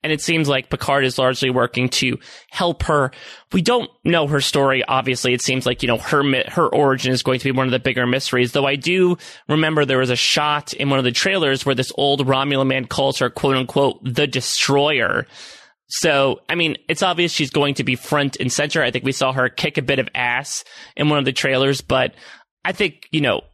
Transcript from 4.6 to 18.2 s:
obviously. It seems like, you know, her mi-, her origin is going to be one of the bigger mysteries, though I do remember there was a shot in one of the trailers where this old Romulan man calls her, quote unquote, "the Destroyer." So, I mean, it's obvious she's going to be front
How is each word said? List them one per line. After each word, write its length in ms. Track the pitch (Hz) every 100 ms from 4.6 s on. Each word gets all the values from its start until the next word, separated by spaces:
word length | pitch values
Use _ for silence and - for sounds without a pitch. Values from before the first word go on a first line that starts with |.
| 139 131
obviously. 480 | - 131 127 123 127
It 100 | 123
seems 240 | - 131 127
like, 160 | 117
you 40 | 120
know, 120 | 110
her 240 | - 147
mi-, 200 | 143 127 -
her 200 | - 160
origin 440 | - 139 131 127
is 100 | 127
going 160 | - 127
to 80 | 135
be 60 |
one 160 | 127 131
of 40 |
the 60 | 127
bigger 300 | 135 127 123
mysteries, 460 | 131 - 127 123
though 120 | 143 139
I 120 | 139
do 420 | 143 185 180 175 - - -
remember 380 | 151 160 156 139
there 140 | 131
was 100 | 127
a 60 | 123
shot 580 | - - 147 147 -
in 160 | - 139
one 80 | 135
of 80 | 123
the 60 |
trailers 560 | 127 190 190 147 135 139
where 80 | 127
this 160 | 131 -
old 300 | 143 139 131
Romulan 400 | 135 139 139 135
man 200 | 131 120
calls 340 | - 135 -
her, 100 | 123
quote 260 | - 143 131
unquote, 440 | 127 147 139 -
"the 220 | 135 120 147
Destroyer." 1000 | 131 - - - 139 147 139 110 - - - - - - _ _
So, 520 | - 165 139 139 - -
I 60 | 170
mean, 220 | 160 - -
it's 160 | 160
obvious 280 | 190 170 175
she's 200 | - 143
going 240 | 151 143 139
to 80 |
be 120 | 131 123
front 420 | - 147